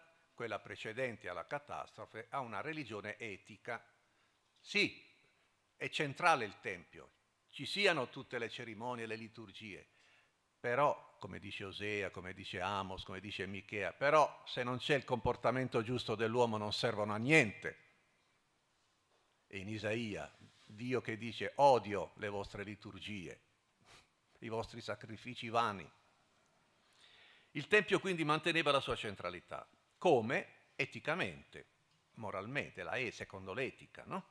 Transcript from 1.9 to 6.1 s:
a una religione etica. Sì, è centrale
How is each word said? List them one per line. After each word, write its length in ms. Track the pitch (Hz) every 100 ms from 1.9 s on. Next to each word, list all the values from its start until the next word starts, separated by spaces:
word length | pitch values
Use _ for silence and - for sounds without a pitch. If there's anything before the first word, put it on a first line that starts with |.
| - 107 113 -
a 100 | 139
una 200 | 120 101
religione 560 | 127 156 120 104 104 -
etica. 680 | 113 92 - 107 - 113 - _ _ _ _ _ _ _
Sì, 440 | - 202 190 - - _ _ _ _ _ _ _
è 140 | 139
centrale 560 | - 147